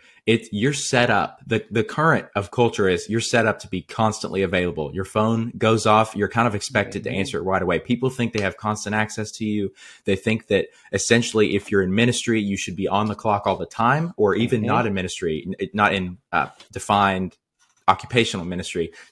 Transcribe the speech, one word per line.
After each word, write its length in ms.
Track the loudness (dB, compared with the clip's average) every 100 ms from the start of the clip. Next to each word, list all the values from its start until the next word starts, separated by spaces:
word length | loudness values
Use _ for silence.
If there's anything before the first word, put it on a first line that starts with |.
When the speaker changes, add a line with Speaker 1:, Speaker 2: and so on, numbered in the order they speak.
| _ _ 0
Speaker 1:
it's, 200 | 0 0
you're 180 | -2 0
set 380 | -2 0 2 4
up, 300 | 2 0 -6 -4
the, 180 | -4 -2
the 120 | -2
current 440 | -2 2 2 2 0 -6
of 160 | -4
culture 360 | 2 2 4 2
is 220 | 2 0
you're 120 | -4
set 260 | 0 2 2
up 100 | 0
to 60 | -4
be 140 | -8
constantly 640 | -6 0 0 0 -4 -2
available. 500 | 0 0 0 -2 -6
Your 100 | -6
phone 480 | -4 0 0 0 -4 0
goes 300 | 2 2 4
off, 280 | 4 4 0
you're 140 | -2
kind 180 | 0 0
of 60 |
expected 500 | 0 -2 -2 -2 -4 -6
to 40 |
Speaker 2:
Mm-hmm. 100 | -4
Speaker 1:
answer 180 | -4 -4
it 20 |
right 220 | -2 -2
away. 160 | 0 -2
People 320 | 0 -2 -2
think 200 | -2 -4
they 120 | -2
have 140 | -4 -4
constant 360 | -4 -4 -4 -2
access 360 | -4 -4 -8
to 140 | -6 -4
you. 280 | -2 -4 -8 -20 -8 -2
They 100 | 0
think 300 | 0 -2 0
that 180 | 0 0 _ -6
essentially 640 | -2 2 2 4 2 2 2
if 160 | 0
you're 100 | 2
in 140 | 2 4
ministry, 440 | 2 2 0 0
you 160 | 0 -4
should 200 | -4 -4
be 120 | -2
on 200 | 0 0
the 80 | -2
clock 320 | 0 0 0
all 100 | -2
the 80 | -4
time, 480 | 0 2 2 0 0
or 200 | 2 2
even 240 | 2 0
Speaker 2:
Mm-hmm. 60 | 2
Speaker 1:
not 180 | 0 0
in 80 |
ministry, 500 | -2 -4 -4 -4 -4 -6 -8
n-, 100 | -6
not 220 | 2 2 2
in, 240 | -4 -10 -4
uh, 180 | -2 -2 -6 -14
defined 640 | -8 0 2 4 2 -4 -8 _ _ _ _ 0
occupational 560 | 0 2 0 2 0 -6
ministry, 480 | -6 -6 -4 -4 -6 -12